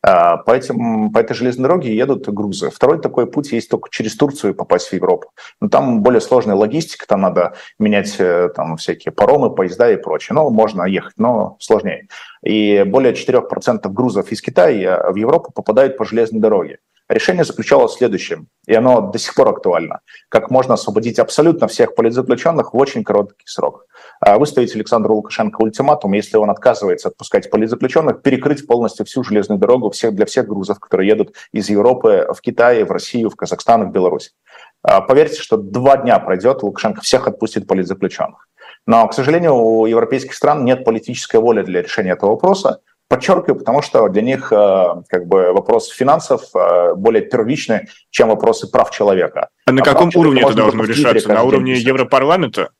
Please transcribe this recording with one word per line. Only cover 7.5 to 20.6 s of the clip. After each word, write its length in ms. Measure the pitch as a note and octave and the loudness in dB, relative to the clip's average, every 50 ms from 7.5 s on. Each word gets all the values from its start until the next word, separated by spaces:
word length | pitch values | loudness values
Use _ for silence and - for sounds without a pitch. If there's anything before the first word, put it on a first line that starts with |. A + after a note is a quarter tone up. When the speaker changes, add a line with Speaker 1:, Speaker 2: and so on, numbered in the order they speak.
| - - - - _ _ | -4 -12 -20 -20 _ _
Speaker 1:
менять, 380 | G#2+ G#2+ G#2 G2+ G2 G#2 - - | -2 0 0 0 -2 -4 -4 -2
э, 300 | G2 F2+ F2 F2 F2+ F2+ - | 0 0 2 0 0 -2 -2
там 220 | - D2 E2 D#2+ | -6 -8 -8 -8
всякие 380 | D#2+ - - E2 - - - - | -8 -6 -8 -8 -6 -8 -10 0
паромы, 420 | - G#2 A2 C#3 D3 C3 G#2+ - | 2 4 4 4 4 2 0 -2
поезда 340 | - F#2+ F2+ F2+ F2 A#2+ A#2+ | -2 -4 -4 0 2 2 2
и 60 | G#2 | 2
прочее. 400 | - - - D#2 D2+ - - A2+ | 0 -2 -6 -6 -6 -6 -4 -2
Ну, 140 | D3+ D#3 C#3 | 0 0 2
можно 340 | A#2 G#2+ A2 G#2+ G#2+ F#2 F2 | 2 2 2 0 0 -4 -4
ехать, 300 | F#2+ G2 F#2 - - _ | -2 -2 -4 -6 -8 _
но 400 | - A2 A#2+ B2 A2 - - - _ | -4 -2 0 0 -2 -4 -6 -8 _
сложнее. 460 | - - A2+ G2+ F2+ F#2+ D#2 - - _ - - - - - _ - | -2 0 0 0 0 -4 -8 -8 -14 _ -20 -20 -20 -20 -20 _ -4
И 400 | - G#2+ G#2+ G#2 G#2 G2+ G2+ G2 | -2 0 0 2 2 4 2 2
более 300 | F#2+ G2+ C3 C3+ B2 A2 | 2 2 2 2 2 0
четырёх 320 | - - - - A#2 - | 0 -4 0 0 0 0
процентов 460 | - - - - B2+ A#2+ G#2 - G2 F#2+ | -2 -8 -6 -2 -4 -4 -2 -4 -8 -4
грузов 360 | G2 B2 B2 G2+ G2+ F2+ - A2+ | -2 -2 -2 -2 -4 -4 -6 -8
из 80 | - | -8
Китая 680 | - - - - F3+ D#3+ C3 G#2 F#2 F#2 F#2 - - - | -8 -2 2 2 2 4 2 0 0 -2 -2 0 0 -2
в 60 | F#2+ | -2
Европу 380 | G2+ A2 A#2 D3+ E3+ E3+ - - | -2 0 0 0 0 -2 -4 -14
попадают 420 | - G2+ - A2 B2+ C#3 C3 C3 | -10 -4 0 2 2 2 2 0
по 80 | - A2 | -4 -8
железной 380 | - G#2+ A#2 A#2 A2 A2+ A2 | -4 0 -2 -2 0 0 0
дороге. 380 | G#2+ A2 G#2+ F#2+ E2 - - _ _ _ _ _ _ | 0 2 2 0 -2 -4 -10 _ _ _ _ _ _
Решение 380 | _ - A3+ - - F#3 F3 D#3 | _ -2 0 0 0 0 0 -2
заключалось 480 | - - - G#2+ - C#3+ C#3 A#2+ A2+ - | -2 -4 -10 0 2 4 4 4 2 2
в 40 | |
следующем, 500 | - B2+ A2+ G2+ F2 - - - E2 D#2 _ _ _ _ | 0 -2 0 0 -2 -6 -8 -10 -12 -12 _ _ _ _
и 80 | - A2 | 0 2
оно 280 | A2 B2 B2+ B2+ A#2 G2+ F#2+ | 2 4 4 4 2 2 -2
до 80 | G2 A2+ | -6 -8
сих 160 | - - - | -8 -4 2
пор 120 | - C3 A2+ | 2 2 2
актуально. 520 | - - - F#2+ F2 E2 E2 D#2 - - _ _ - - _ | 2 0 -2 -2 -2 0 -2 -6 -10 -14 _ _ -20 -20 _
Как 240 | _ - A2+ - - | _ 0 0 0 2
можно 220 | B2 C3 | 0 0